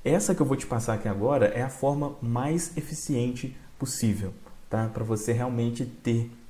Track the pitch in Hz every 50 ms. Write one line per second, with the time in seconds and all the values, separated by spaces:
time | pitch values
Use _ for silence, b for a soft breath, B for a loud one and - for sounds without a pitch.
0 | - 135 151 196 202 - 185 - 151 131 135 131 - - 127 117 117 - 110 104
1 | - 110 98 98 104 127 143 135 110 - - 120 127 131 - - - 139 143 147
2 | 143 143 - - 120 117 117 120 131 147 160 170 170 - - 160 - - 156 -
3 | - - 143 120 120 123 123 - - - B B B B B - 135 - - -
4 | 120 110 98 98 98 90 - - - - - - - - - 110 113 113 113 117
5 | 113 110 110 107 - 120 117 117 123 127 120 117 117 120 117 - - - - -
6 | - 120 117 117 117 117 - - -